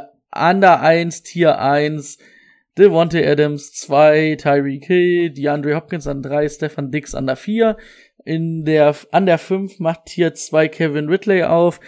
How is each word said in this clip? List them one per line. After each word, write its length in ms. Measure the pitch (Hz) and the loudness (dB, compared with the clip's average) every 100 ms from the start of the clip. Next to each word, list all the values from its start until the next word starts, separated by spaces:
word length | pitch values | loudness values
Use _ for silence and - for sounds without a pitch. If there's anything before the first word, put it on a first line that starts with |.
| - _ _ | -2 _ _
an 320 | - 165 196 | -2 0 4
der 180 | 190 160 | 4 4
eins, 420 | 156 165 170 - | 4 2 0 -8
Tier 360 | - 170 165 - | -12 0 2 2
eins, 560 | 135 143 151 151 139 - _ _ _ _ _ - | 0 0 -2 -6 -12 -18 _ _ _ _ _ 4
Devontae 520 | 196 165 165 165 147 | 4 4 0 0 0
Adams, 440 | 147 151 147 - | 2 0 -4 -10
zwei, 640 | - - 143 151 151 156 151 | -16 -2 4 6 4 2 -2
Tyreek 460 | 147 143 139 139 - | 0 0 0 -6 -2
Hill, 440 | 180 180 175 170 | 0 2 0 -2
DeAndre 440 | 139 143 147 147 | -4 -4 -2 -2
Hopkins 320 | 151 156 175 147 | -4 -6 -8 -8
an 160 | 139 | -8
drei, 260 | 135 147 147 | -4 -2 -2
Stefan 420 | 147 151 156 139 | -4 -8 -8 -6
Diggs 240 | 147 143 | -8 -8
an 120 | - 135 | -8 -6
der 100 | 127 | -6
vier. 400 | - 214 226 220 - - _ _ | -6 0 0 -2 -10 -20 _ _
In 400 | - 160 165 165 | -8 -6 -4 -4
der, 320 | 151 156 147 147 - | 0 4 4 2 -2
an 160 | 165 190 | 0 2
der 100 | 165 | 0
fünf 440 | - 190 196 - | -2 -6 -6 -6
macht 260 | 165 165 - | -6 -6 -10
Tier 260 | - 165 | -4 -2
zwei 360 | 160 - 156 156 | -4 -2 0 0
Kevin 420 | - 165 147 151 | -2 -4 -2 -2
Ridley 340 | 190 208 190 | -2 0 0
auf, 340 | 165 170 175 - | 2 2 2 -2